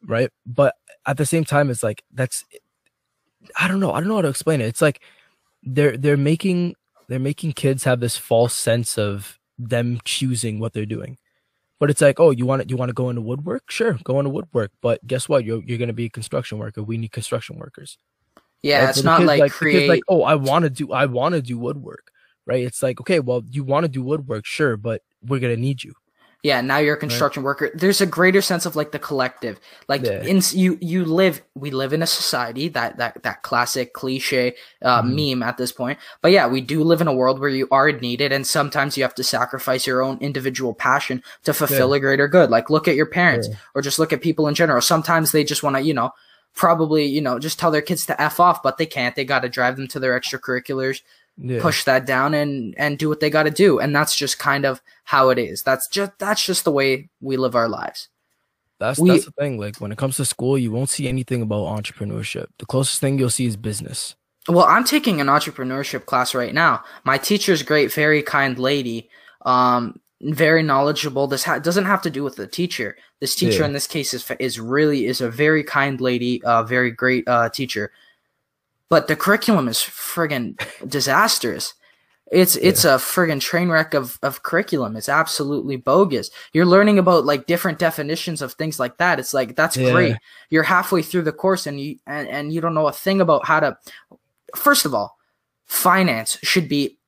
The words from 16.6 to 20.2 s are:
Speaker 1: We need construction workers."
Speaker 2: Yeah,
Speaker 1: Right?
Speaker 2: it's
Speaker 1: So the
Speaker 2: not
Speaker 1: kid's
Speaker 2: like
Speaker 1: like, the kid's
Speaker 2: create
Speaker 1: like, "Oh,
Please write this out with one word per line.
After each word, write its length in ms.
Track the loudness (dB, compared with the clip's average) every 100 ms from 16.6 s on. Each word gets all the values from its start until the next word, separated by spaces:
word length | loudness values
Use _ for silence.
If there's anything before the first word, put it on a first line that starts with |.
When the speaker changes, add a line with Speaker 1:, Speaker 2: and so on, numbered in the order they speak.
| -10 -10
Speaker 1:
We 140 | -8 -8
need 160 | -8
construction 460 | -10 -6 -8 -8 -16
workers." 400 | -18 -20 -20 -20 _ _ _ _ _ _
Speaker 2:
Yeah, 180 | 0 4
Speaker 1:
Right? 80 | 4
Speaker 2:
it's 80 | 2
Speaker 1:
So 40 |
the 60 | 4
Speaker 2:
not 80 | 6
Speaker 1:
kid's 100 | 6
Speaker 2:
like 120 | 6
Speaker 1:
like, 120 | 4
the 60 | 2
kid's 0 |
Speaker 2:
create 300 | 2 4 4
Speaker 1:
like, 120 | 2 4
"Oh, 140 | 2